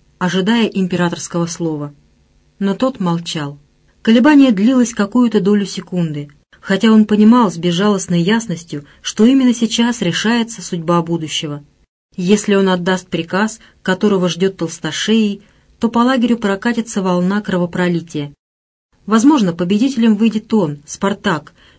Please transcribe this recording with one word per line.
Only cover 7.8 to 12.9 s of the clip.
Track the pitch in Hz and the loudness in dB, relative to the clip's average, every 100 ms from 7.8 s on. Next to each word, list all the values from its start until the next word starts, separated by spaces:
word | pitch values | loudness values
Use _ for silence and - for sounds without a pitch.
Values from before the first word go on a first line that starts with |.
| 208 190 190 175 | 0 0 0 0
ясностью, | 170 226 226 165 - 147 147 _ | 0 0 -2 -10 -10 -14 -14 _
что | - - 226 | -6 2 4
именно | 269 247 | 4 2
сейчас | 233 220 - 240 233 | 2 -2 0 -2 -2
решается | 175 170 214 240 226 - | -4 -2 0 -2 -2 -8
судьба | - 175 160 175 | -10 -6 -2 0
будущего. | 165 165 156 - 156 147 - _ _ _ _ - | 0 -4 -6 -8 -8 -10 -14 _ _ _ _ -4
Если | 180 208 - | 2 2 2
он | 196 190 | 2 2
отдаст | 185 175 | 0 -2